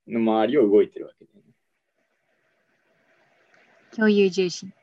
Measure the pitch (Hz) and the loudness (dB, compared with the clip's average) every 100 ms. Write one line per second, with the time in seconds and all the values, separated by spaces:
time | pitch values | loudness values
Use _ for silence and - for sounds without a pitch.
0 | - 113 110 110 110 143 104 104 92 - | -10 -4 -2 0 0 0 2 2 2 -4
1 | - _ _ _ _ _ _ _ _ _ | -18 _ _ _ _ _ _ _ _ _
2 | _ _ _ _ _ _ _ _ _ _ | _ _ _ _ _ _ _ _ _ _
3 | _ _ _ _ _ _ _ _ _ - | _ _ _ _ _ _ _ _ _ -2
4 | 214 202 196 185 180 - 190 _ | 2 4 2 0 -4 -6 -18 _